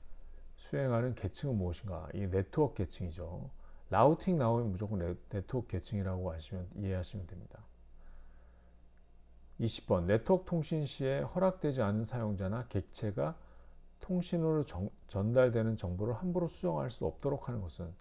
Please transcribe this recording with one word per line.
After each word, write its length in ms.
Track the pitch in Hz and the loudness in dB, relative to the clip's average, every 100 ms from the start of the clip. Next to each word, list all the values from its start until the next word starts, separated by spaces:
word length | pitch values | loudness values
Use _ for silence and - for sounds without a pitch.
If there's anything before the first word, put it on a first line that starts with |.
| - - - - - - | -10 -10 -10 -12 -14 -16
수행하는 580 | - 143 135 117 127 | -4 -2 2 2 2
계층은 420 | 120 95 - 143 113 | -2 -4 -4 -2 0
무엇인가? 520 | 90 85 104 85 78 | 0 -2 -6 -6 -6
이 140 | 98 98 | -4 0
네트워크 460 | 95 98 - 147 | 2 2 2 2
계층이죠. 760 | - 92 - 90 82 80 87 - - - - - | 2 -4 -4 -6 -6 -8 -8 -10 -12 -14 -16 0
라우팅 480 | 98 131 165 - 170 | 6 8 6 4 4
나오면 320 | 117 117 117 | 4 4 2
무조건 300 | 92 104 107 | -2 -2 0
네-, 160 | 85 90 - | -2 -4 -4
네트워크 400 | 101 - 127 117 | -6 -2 -4 -2
계층이라고 640 | 90 - 104 95 92 92 | -4 -2 -2 -2 -2 -4
하시면, 360 | 80 - 95 90 - | -6 -6 -8 -6 -4
이해하시면 500 | 98 92 87 - 82 | -2 -2 -4 -8 -8
됩니다. 320 | 87 107 - - - - - - - - - - - - - - - - - - - - - | -10 -12 -16 -20 -20 -20 -18 -16 -14 -16 -18 -20 -20 -20 -20 -20 -20 -20 -20 -20 -20 -14 -2
이십 280 | 113 - - | 0 0 2
번, 200 | 98 87 | 4 6
네트워크 380 | 110 - 185 | 4 6 2
통신 400 | - 170 151 160 | 4 -2 0 0
시에 360 | 143 - 135 139 | -2 -2 0 0
허락되지 640 | 143 185 190 185 151 131 | -2 2 2 2 0 4
않은 220 | 104 107 | 2 2
사용자나 640 | 110 120 107 95 95 113 123 | 0 -2 -2 0 0 -2 -2
객체가 680 | 101 - - 107 104 147 165 - - - - - - | -2 -2 -2 -2 0 0 -2 -12 -20 -18 -18 -20 -14
통신으로 640 | - 180 175 175 160 156 | -2 0 2 2 4 2
정-, 260 | 143 87 98 - - | 2 -2 -4 -6 -4
전달되는 680 | 98 104 123 127 113 110 110 | 0 6 8 8 6 2 2
정보를 380 | 92 90 107 | -2 0 0
함부로 340 | 117 180 175 165 | 0 0 0 0
수정할 420 | - 180 156 135 | 0 0 0 -2
수 160 | - 85 | -2 -2
없도록 420 | - 143 143 - | 0 -2 0 -2
하는 120 | 120 | -4
것은, 320 | 90 - 85 90 | -4 -6 -8 -10